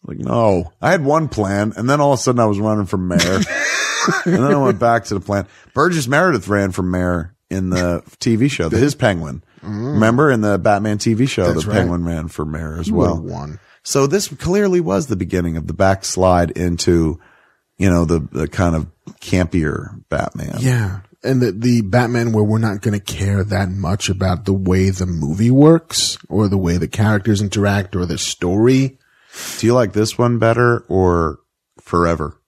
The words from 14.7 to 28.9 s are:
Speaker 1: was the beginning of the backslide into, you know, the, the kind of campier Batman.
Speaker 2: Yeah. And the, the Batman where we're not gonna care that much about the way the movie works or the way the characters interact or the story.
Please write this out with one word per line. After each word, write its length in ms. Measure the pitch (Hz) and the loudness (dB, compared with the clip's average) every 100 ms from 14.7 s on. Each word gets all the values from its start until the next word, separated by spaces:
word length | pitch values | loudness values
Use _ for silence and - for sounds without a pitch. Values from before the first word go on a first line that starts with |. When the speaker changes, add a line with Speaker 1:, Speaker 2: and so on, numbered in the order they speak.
| 180 | 0
Speaker 1:
was 280 | 165 190 151 | 0 -2 0
the 100 | 101 | -4
beginning 400 | 87 92 87 80 | -2 -2 -2 -4
of 100 | 76 | -8
the 60 | |
backslide 760 | 85 95 95 - - 92 87 87 | 2 2 2 -2 2 4 4 2
into, 680 | - 90 85 - 85 80 78 _ _ _ _ _ _ | -2 -4 0 2 2 2 -4 _ _ _ _ _ _
you 120 | 95 | 2
know, 160 | 87 82 | 2 2
the, 140 | 82 71 | -2 -2
the 160 | 65 78 | -6 -6
kind 260 | - 87 82 | -2 0 0
of 100 | 78 _ - - | -4 _ -20 -18
campier 840 | - 92 87 92 76 - - - _ | -2 0 0 0 -2 -4 -10 -16 _
Batman. 480 | - - - - - | -6 -4 -8 -10 -4
Speaker 2:
Yeah. 420 | 127 123 101 95 - _ | 0 0 -2 -6 -14 _
And 200 | 113 131 | -2 0
the, 100 | 123 | 0
the 300 | 92 123 120 | 0 0 0
Batman 500 | 101 123 120 117 117 | 2 0 2 0 0
where 140 | 110 104 | 2 2
we're 120 | 110 | 2
not 240 | 113 98 | 0 -2
gonna 200 | 113 104 | -4 -4
care 420 | - - 95 101 | -6 -6 -2 0
that 260 | 98 98 98 | 0 -2 -2
much 380 | 95 85 98 - | -2 -4 -4 -2
about 380 | 95 95 90 98 | -2 0 -2 -2
the 80 | |
way 380 | 98 92 92 95 | -2 2 2 2
the 140 | 95 90 | 0 -4
movie 440 | 85 73 87 117 | -4 -4 0 2
works 680 | 131 151 165 - - - - - | 6 6 6 2 -4 -4 -6 -4
or 180 | 95 104 | 0 2
the 100 | 95 | 2
way 200 | 87 87 | 0 0
the 100 | 80 | -2
characters 540 | - 107 107 95 101 | 0 2 2 2 0
interact 560 | 101 104 101 101 95 95 | 0 0 0 0 -2 -4
or 80 | 87 | -4
the 120 | 69 | -4
story. 800 | - - 87 98 117 131 135 | -6 -4 -2 2 4 4 0